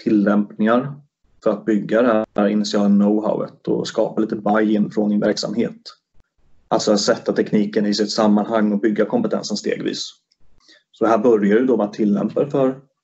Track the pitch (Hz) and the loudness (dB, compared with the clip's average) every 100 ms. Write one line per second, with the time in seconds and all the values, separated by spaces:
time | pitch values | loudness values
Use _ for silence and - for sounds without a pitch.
0 | 117 107 98 104 101 - 107 123 143 - | 0 2 2 0 -2 -2 0 0 -2 -10
1 | _ _ _ _ 110 101 - 104 82 110 | _ _ _ _ -2 -2 0 -2 0 0
2 | 123 107 110 107 101 107 104 107 101 101 | 2 0 -2 0 0 0 -2 0 2 4
3 | 101 107 104 - - - - 117 120 - | 4 2 0 -4 -6 -8 -4 -4 -2 -2
4 | 110 - 107 110 104 110 107 107 - - | -2 -2 -4 -2 0 0 2 0 0 -2
5 | 104 104 104 101 - 107 - - - - | 0 0 0 -2 -4 -4 -4 -8 -20 -20
6 | _ - _ _ _ - _ 113 - 104 | _ -20 _ _ _ -20 _ -2 2 2
7 | 113 110 - 101 104 110 104 110 104 104 | 2 0 -2 -2 0 0 0 0 -2 -2
8 | 104 - 107 104 104 113 104 101 117 107 | -2 0 2 2 0 0 0 0 0 0
9 | 104 120 107 - - 107 - - 107 - | -2 -2 -2 -4 -6 -6 -6 -6 -6 -8
10 | - - _ _ - - _ _ _ _ | -12 -16 _ _ -20 -20 _ _ _ _
11 | 110 110 123 110 101 110 131 113 104 - | 0 2 4 4 4 2 2 0 0 -2
12 | 107 101 104 - 143 139 131 135 _ _ | 0 0 -2 -2 -2 0 -2 -2 _ _